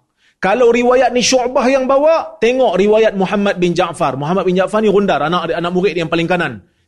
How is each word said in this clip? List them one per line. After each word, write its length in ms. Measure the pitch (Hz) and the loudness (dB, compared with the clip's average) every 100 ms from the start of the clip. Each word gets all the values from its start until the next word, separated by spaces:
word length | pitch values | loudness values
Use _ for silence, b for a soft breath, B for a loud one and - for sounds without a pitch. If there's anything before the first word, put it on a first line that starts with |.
| _ _ _ _ | _ _ _ _
Kalau 320 | 185 226 240 | -2 2 2
riwayat 400 | 240 240 254 247 | 2 2 2 2
ni 80 | 247 | 0
Syu'bah 480 | - 254 247 277 247 | 0 0 0 0 0
yang 160 | 269 | 0
bawa, 560 | 262 277 302 320 - - | 0 2 2 2 -2 -4
tengok 400 | 226 262 247 185 | -2 2 0 2
riwayat 320 | 208 214 220 | 2 4 2
Muhammad 480 | 196 185 202 202 190 | 0 -2 -2 -2 0
bin 160 | 175 170 | -2 0
Ja'far. 400 | 175 165 151 131 | -4 -2 -4 -2
Muhammad 320 | 147 190 180 | -4 -2 0
bin 80 | 180 | 0
Ja'far 240 | 185 214 | 0 0
ni 80 | 220 | 2
rundar, 320 | 190 196 147 | 2 2 0
anak, 320 | 147 175 165 | -2 -2 -2
anak 200 | 160 175 180 | -4 -4 -2
murid 240 | 202 175 | -2 -2
yang 80 | 160 | -4
paling 240 | 165 165 | -4 -2
kanan. 320 | 180 156 107 - _ | -2 -4 -8 -18 _